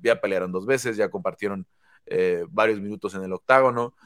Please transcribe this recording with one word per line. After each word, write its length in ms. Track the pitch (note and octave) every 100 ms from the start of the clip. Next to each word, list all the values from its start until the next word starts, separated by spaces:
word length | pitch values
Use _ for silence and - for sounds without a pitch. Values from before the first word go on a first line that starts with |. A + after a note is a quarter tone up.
ya 180 | A2+ A#2
pelearon 320 | G2+ F#2+ F#2
dos 140 | F#2 G#2
veces, 300 | C3 B2+ G#2+
ya 120 | G2+
compartieron, 580 | G2+ F#2 F#2 G#2 G2 F#2 _ _ _ -
eh, 380 | - F#2 F2 E2+
varios 320 | G#2 A2 G#2+
minutos 340 | G2+ G#2 G2+
en 80 | G2
el 100 | F#2+
octágono, 640 | F#2 - C3 C3 A#2+ A#2+ -